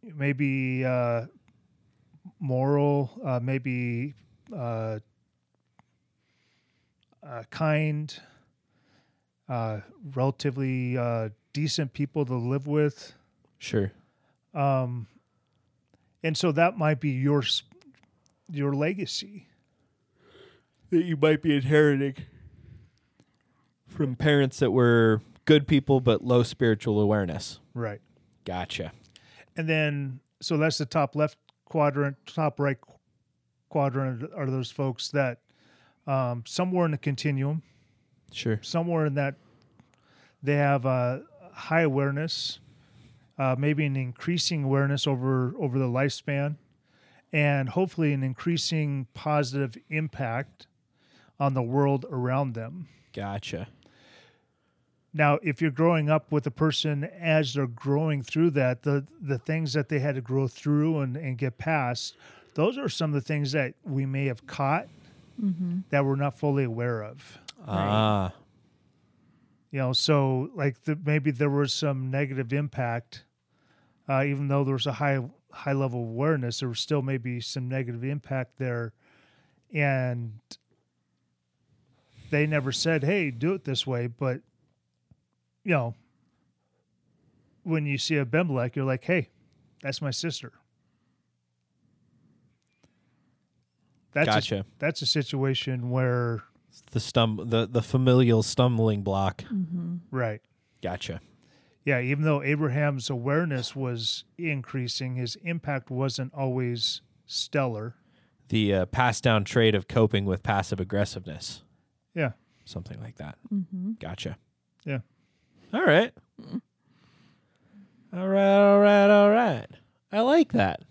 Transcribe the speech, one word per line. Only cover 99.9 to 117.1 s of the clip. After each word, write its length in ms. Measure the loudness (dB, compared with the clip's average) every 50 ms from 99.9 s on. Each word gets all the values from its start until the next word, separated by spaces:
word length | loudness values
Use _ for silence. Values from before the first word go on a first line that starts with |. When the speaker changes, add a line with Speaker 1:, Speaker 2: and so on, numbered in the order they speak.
| -8 -8 -10 -8
Speaker 1:
Right. 300 | -6 -4 -4 -4 -4 -8 _ _ _ _ _ _ _ _ -8
Speaker 2:
Gotcha. 380 | -8 -8 -6 -8 -10 -10 -10 -12 _ _ _ _ _ _ _ _ _ _ _ _
Speaker 1:
Yeah, 160 | 0 0 0
even 240 | 0 -2 -2 0 2
though 180 | 2 2 0 2
Abraham's 640 | 0 0 0 0 0 0 0 0 0 -2 -4 -6 -6
awareness 640 | -6 -4 -2 0 0 0 0 -2 -4 -4 -6 -6 -6
was 480 | -6 -6 -4 -4 -4 -4 -6 -6 -6 -10 _ _
increasing, 800 | -8 -6 -4 -4 -4 -6 -6 -6 -6 -4 -4 -6 -6 -6 -6 -4
his 220 | -6 -6 -6 -8 -8 -8
impact 460 | -6 -6 -6 -4 -4 -6 -6 -6 -6
wasn't 440 | -4 -2 -2 -2 -2 -4 -8 -8 -6
always 680 | -4 -4 -2 -2 -2 -2 -2 -4 -2 -4 -4 -4 -6 _ _ _ _ _
stellar. 680 | _ -8 -8 -8 -2 0 0 0 0 -4 -6 -8 -10 -12 _ _ _ _ _ _ _ _ _ _ _
Speaker 2:
The, 260 | 0 2 4 4 4
uh, 120 | 2 2
passed 360 | 0 0 2 2 2 2 2 2
down 220 | 4 4 4 2
trait 300 | 2 4 6 6 6 6
of 100 | 4 -2
coping 380 | _ 4 4 4 4 4 0 0
with 180 | 0 -2 -2 0
passive 380 | 0 0 0 0 -2 -4 -6
aggressiveness. 840 | -4 -2 0 0 0 0 -2 -10 -12 -12 -14 -12 -12 -12 -14 -14 _ _ _ _ _ _ _ _ _ _ _
Speaker 1:
Yeah. 180 | -2 -2 -2 -4 _ _ _ _ _ _
Speaker 2:
Something 360 | -14 -12 -12 -12 -12 -14 -14
like 160 | -14 -16 -16
that. 220 | -14 -16 -16 -16 _ _ -6 -6
Speaker 3:
Mm-hmm. 400 | -6 -4 -6 -8 -8 -6 -6 -8 -8
Speaker 2:
Gotcha. 360 | -10 -12 -10 -8 -8 -10 -10 -10 _ _ _ _ _ _ _ _ _
Speaker 1:
Yeah. 140 | -6 -6 -6 -8 _ _ _ _ _ _ _ _ _ _ _ -16 -6 -4
Speaker 2:
All 120 | 0 4
right. 280 | 6 6 6 4 2 -4 -16 _ _ _ -20 -16
Speaker 3:
Mm. 180 | -10 -10 -10 -10 _ _ _ _ _ _ _ _ _